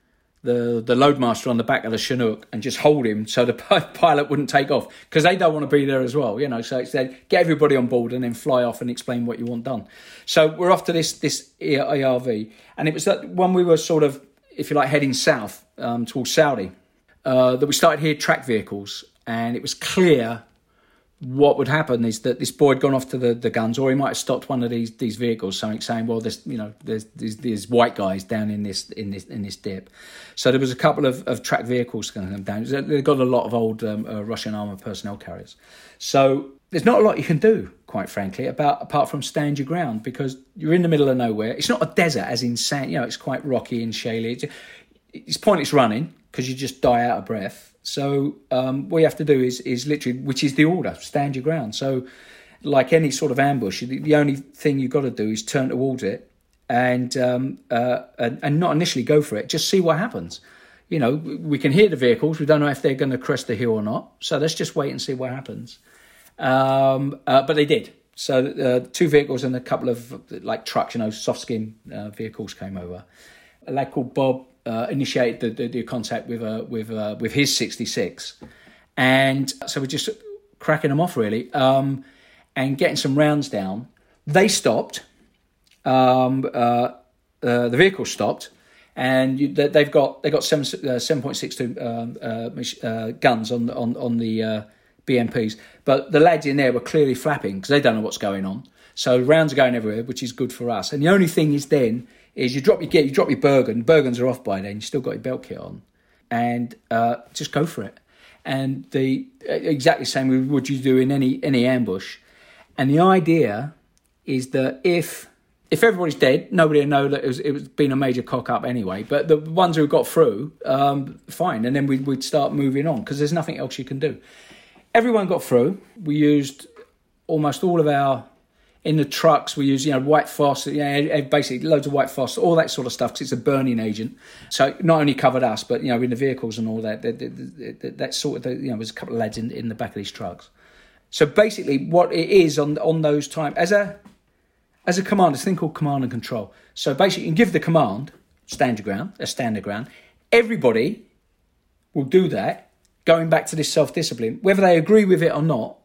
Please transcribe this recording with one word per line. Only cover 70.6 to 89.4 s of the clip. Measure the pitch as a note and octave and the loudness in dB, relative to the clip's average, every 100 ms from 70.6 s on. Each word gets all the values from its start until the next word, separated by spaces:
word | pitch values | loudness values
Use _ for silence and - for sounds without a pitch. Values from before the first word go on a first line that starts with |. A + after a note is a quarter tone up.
trucks, | - A#2 - | -4 -4 -2
you | A#2+ | -4
know, | G#2+ | -4
soft | G#2+ - A#2+ | -4 -4 -4
skin, | - A2+ A2 A2 - | -6 -6 -6 -12 -16
uh, | G#2 G#2 | -14 -14
vehicles | G#2 A2 - G2+ | -12 -12 -10 -14
came | - F#2+ F#2+ | -12 -12 -10
over. | F2+ F2+ - _ - - _ _ - | -12 -14 -18 _ -20 -20 _ _ -6
A | |
lad | C#3 C3 | -6 -4
called | - A#2+ | -6 -4
Bob, | - C3+ B2+ - _ - | 0 0 0 -8 _ -8
uh, | A2+ A#2+ | -6 -4
initiated | C#3 C3+ C#3 A#2+ A2+ | -4 -2 0 0 0
the, | A#2+ | -6
the, | A2+ A#2+ | -4 -6
the | B2 | -6
contact | A2+ B2 G#2+ A#2 - | -6 -8 -6 -8 -8
with, | A#2 | -8
uh, | A2 A2 - | -8 -8 -8
with, | A2 A2 | -10 -8
uh, | G#2+ G#2+ G#2 | -6 -6 -6
with | A2+ | -4
his | C#3+ C#3 | 0 0
sixty-six. | - A2 - A2+ - F#2 - - - - - - _ _ - | -2 -4 -6 -6 -4 -6 -8 -16 -18 -20 -20 -20 _ _ 0
And | B2+ C3 C3+ C3+ C3 - - | 2 4 2 0 -4 -6 -8
so | C#3+ | -6
we're | C3 | -6
just | C#3+ - - - - _ _ | -6 -6 -10 -16 -20 _ _
cracking | - D3+ D3+ | -2 0 2
them | C#3 | 0
off, | F3+ - | 0 0
really, | G#2+ A2 B2+ | -2 -2 -4
um, | C#3 C3 C3+ C#3 C3+ - _ _ _ _ - | 2 4 4 2 -4 -10 _ _ _ _ -4
and | C3+ C3 | -4 0
getting | F3 D3 | 0 0
some | C#3+ | 0
rounds | C#3 D3+ D3 C3 | 2 4 2 -2
down. | G#2 F#2+ G2+ B2 _ _ _ - | -6 -6 -8 -12 _ _ _ 0
They | E3+ G3+ | 2 4
stopped. | - C3+ A2 - - - _ _ _ _ _ _ _ | 2 2 0 -2 -12 -16 _ _ _ _ _ _ _
Um, | C#3 B2+ B2+ B2+ B2+ C3+ C3 | 0 4 6 4 2 0 -2
uh, | B2 A#2+ A#2+ B2 - _ _ _ _ | 0 0 2 -2 -6 _ _ _ _
uh, | B2 A#2+ A#2+ | 0 0 2
the | A#2+ | 4
vehicle | F#3+ F#3+ A2+ | 2 2 -6
stopped, | - G#2+ - - _ _ _ _ - | -4 -4 -4 -12 _ _ _ _ -4
and | B2+ C3 C3 | 0 2 2
you, | C3+ | 0